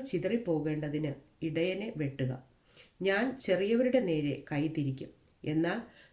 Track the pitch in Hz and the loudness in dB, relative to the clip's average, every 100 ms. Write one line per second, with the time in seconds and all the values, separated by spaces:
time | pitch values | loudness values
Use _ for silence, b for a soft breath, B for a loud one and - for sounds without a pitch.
0 | 262 175 185 233 185 156 151 151 147 147 | 2 -2 0 0 2 0 0 -2 -2 -2
1 | 151 - - _ 160 156 180 190 220 156 | -2 -4 -12 _ -4 0 0 0 -4 -4
2 | 139 135 127 - - _ B B B _ | -4 -2 -4 -4 -10 _ B B B _
3 | 185 196 262 - - 180 202 233 254 254 | 0 2 0 -2 0 2 4 4 4 4
4 | 190 156 147 135 - 147 151 156 139 131 | 4 2 0 -2 -2 -2 0 0 -2 -2
5 | 131 - _ _ - 156 170 214 B B | -8 -16 _ _ -2 0 2 0 B B
6 | B | B